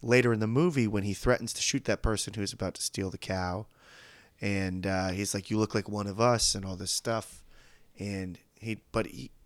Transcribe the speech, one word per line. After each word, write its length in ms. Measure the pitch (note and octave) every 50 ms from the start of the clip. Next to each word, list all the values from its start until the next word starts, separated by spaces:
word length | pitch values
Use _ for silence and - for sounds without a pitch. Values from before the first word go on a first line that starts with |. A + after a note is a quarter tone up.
| -
later 300 | A2+ A#2+ B2+ A#2+ B2 A#2
in 60 | G#2+
the 60 | A2
movie 400 | A2 A2+ C3+ E3 F3+ D#3 C#3 A#2
when 160 | G#2 G#2 G2+ G2
he 120 | G#2 F#2+
threatens 380 | - - B2 B2 - A2+ A2+ -
to 80 | - -
shoot 220 | - - C#3 -
that 160 | - G#2 - -
person 320 | A2+ A2 G2+ - - G2+
who's 180 | G#2+ G2+ F#2+ -
about 220 | - G2 F#2 -
to 80 | - -
steal 260 | - - - G2 F#2
the 60 | - -
cow. 480 | - - F#2+ F#2 F2+ F2+ F2+ G2 G#2+ - _ _ - - - - - - - - - - _ _
And, 460 | - G2+ G2+ G2 F#2+ F#2+ F#2 F#2 F#2
uh, 220 | G2 F#2+ F#2 F#2 F#2+
he's 220 | F#2 F#2+ G2+ G2 -
like, 160 | G2+ F#2 -
"You 80 | A2 G#2+
look 160 | A2 G#2 -
like 140 | G#2+ G2 -
one 180 | G2+ G#2 G2+
of 140 | G2+ F#2+ G#2
us," 340 | A2+ B2 A#2+ A2+ - - -
and 100 | G2+ F#2+
all 120 | F#2+ F#2
this 160 | F2+ G#2 F#2 -
stuff. 500 | - - A#2+ A2+ A2 - - - - - - - - - - - - _ _ _ -
And 400 | G2+ G2+ G2 F#2+ F#2 F2+ F2 - _ _ _
he, 240 | _ - A2 A2 G#2 - _ -
but 140 | A2+ G#2+
he, 240 | - - - - - - - _